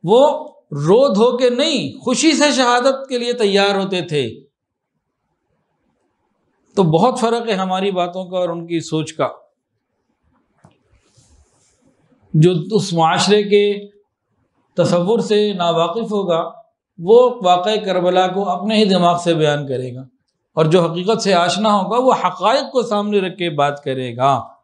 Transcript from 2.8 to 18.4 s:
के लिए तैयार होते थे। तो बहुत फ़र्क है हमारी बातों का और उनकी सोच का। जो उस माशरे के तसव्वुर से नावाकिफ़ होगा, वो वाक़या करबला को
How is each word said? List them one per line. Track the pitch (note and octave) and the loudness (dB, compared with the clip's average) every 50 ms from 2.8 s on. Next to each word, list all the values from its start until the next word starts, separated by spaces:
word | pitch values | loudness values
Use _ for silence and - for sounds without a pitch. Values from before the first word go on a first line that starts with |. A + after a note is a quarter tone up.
| B3 C4+ C4 C4+ - - | 2 0 -2 -2 -6 -8
के | B3+ A#3+ | -6 -6
लिए | A#3+ A#3+ | -4 -4
तैयार | A#3+ - A3 G3 G3 G3 G3 G3+ G3+ | -2 0 0 0 2 2 2 2 0
होते | F#3+ F#3+ F#3 G3 F3+ | -2 -2 -4 -4 -6
थे। | E3 - D#3+ D3 B2+ A2+ - - - _ _ _ _ _ _ _ _ _ _ _ _ _ _ _ _ _ _ _ _ _ _ _ _ _ _ _ _ _ _ _ _ _ _ _ _ _ _ _ _ _ _ _ _ _ _ | -6 -4 -4 -4 -4 -4 -8 -14 -20 _ _ _ _ _ _ _ _ _ _ _ _ _ _ _ _ _ _ _ _ _ _ _ _ _ _ _ _ _ _ _ _ _ _ _ _ _ _ _ _ _ _ _ _ _ _
तो | G3+ F#3+ | 0 2
बहुत | D#3+ D#3 E3 G#3 B3+ A#3+ B3 | 2 4 4 2 2 2 0
फ़र्क | A3 A#3 A3+ A#3+ A3+ A3+ | -2 0 0 -2 -2 -4
है | G#3 | -4
हमारी | F#3 F#3+ F#3 F#3 F#3+ F#3+ G3+ | -4 -2 -2 -2 -2 -2 -2
बातों | F#3+ F#3 F3 F3 F3 F#3 F#3 | -2 -2 -4 -4 -4 -10 -10
का | F3 F#3 F#3 | -6 -4 -4
और | F3+ E3+ | -2 -2
उनकी | E3+ E3+ E3+ E3+ E3+ E3 | -4 -6 -6 -6 -6 -6
सोच | - - D#3 D#3 D3+ D3+ | -4 -4 -4 -4 -4 -6
का। | - - C#3 A#2+ - - _ _ _ _ _ _ _ _ _ _ _ _ _ _ _ _ _ _ _ _ _ _ _ _ _ _ _ _ _ _ _ _ _ _ _ _ _ _ _ _ _ _ _ _ _ _ _ _ _ _ _ _ _ _ _ _ _ _ - | -4 -4 -4 -4 -4 -12 _ _ _ _ _ _ _ _ _ _ _ _ _ _ _ _ _ _ _ _ _ _ _ _ _ _ _ _ _ _ _ _ _ _ _ _ _ _ _ _ _ _ _ _ _ _ _ _ _ _ _ _ _ _ _ _ _ _ 2
जो | D#3 D#3 F3 F#3 E3+ - - A3 | 4 4 4 2 0 -4 -2 -2
उस | G3 - - E3+ | -2 -2 -2 0
माशरे | E3 D#3+ D#3+ F3 F#3 F3+ F#3 G#3 G#3 | 2 2 2 2 0 2 2 2 2
के | G3+ G3+ G3+ G3+ G3+ G3+ G3+ G3+ - - _ _ _ _ _ _ _ _ _ _ _ _ _ _ _ _ _ | 2 2 2 2 2 2 -2 -4 -10 -16 _ _ _ _ _ _ _ _ _ _ _ _ _ _ _ _ _
तसव्वुर | - - - E3+ F3 F3 F#3+ A3+ A3+ | -2 0 2 2 0 0 0 0 0
से | F#3+ G3 G#3+ G#3 G#3 G#3 G3 | 0 0 0 0 0 0 -2
नावाकिफ़ | F3 F3 E3+ E3 D#3+ E3+ E3 - A#3 A3 - | -2 -2 -2 0 0 -2 -2 -2 -6 -6 -4
होगा, | G#3+ G3+ F#3+ F3 E3 D#3+ E3+ - - - - _ _ _ _ _ _ - | -4 -4 -2 -2 -2 -2 -2 -6 -12 -18 -20 _ _ _ _ _ _ -10
वो | E3 F#3 A3+ B3 B3+ B3 A#3+ A#3+ | 2 4 6 6 6 4 2 0
वाक़या | F#3 F3+ F3+ F3+ F3+ G#3+ A3 | 2 2 2 2 2 -2 -2
करबला | G#3 - F#3+ F#3 F#3 F3+ F3+ F3+ F#3 F#3 | -2 -2 -2 -2 0 0 2 2 2 2
को | F#3 F3+ G3 | 2 -2 -4